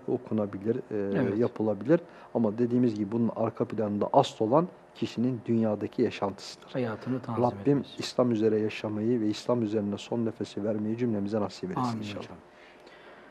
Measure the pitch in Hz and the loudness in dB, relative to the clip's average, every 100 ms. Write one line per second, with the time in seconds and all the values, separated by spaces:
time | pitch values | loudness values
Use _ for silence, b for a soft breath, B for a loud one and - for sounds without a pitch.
0 | - 123 - 110 101 101 101 123 - 107 | 0 -4 0 -2 -2 -2 -2 -2 -2 -4
1 | 98 98 - 101 117 - 110 101 107 165 | 0 0 0 2 0 0 -2 0 2 2
2 | - B B 120 113 104 120 123 123 104 | 2 B B 0 0 2 2 4 4 2
3 | 101 117 113 - 113 - 120 107 107 104 | -2 0 0 0 -2 0 -2 0 -2 0
4 | 101 135 131 - 110 139 180 - - - | 4 6 4 2 2 4 2 -4 -20 -6
5 | 113 - 123 123 104 117 113 104 104 - | -4 0 -2 -2 0 2 2 0 -2 0
6 | 110 - 101 98 - - - 139 120 104 | 0 0 -4 -4 -12 -16 -10 -4 -4 -6
7 | - 127 117 113 120 104 101 143 120 - | -4 -6 -2 0 0 2 2 2 0 -8
8 | 127 - 123 113 110 107 107 - 110 107 | -4 2 2 4 4 4 0 -2 -4 -2
9 | 110 123 107 104 - 123 110 107 101 101 | 0 2 0 -2 0 0 2 0 0 -4
10 | - 117 113 - 104 - 101 107 107 113 | -4 -2 -2 -4 -6 -4 -2 -2 -2 -2
11 | 123 104 101 110 98 - 90 92 123 113 | 0 0 0 0 -2 -4 -6 -2 -2 -2
12 | 104 101 - 87 - B B B B B | -6 -8 -10 -14 -20 B B B B B
13 | B B B | B B B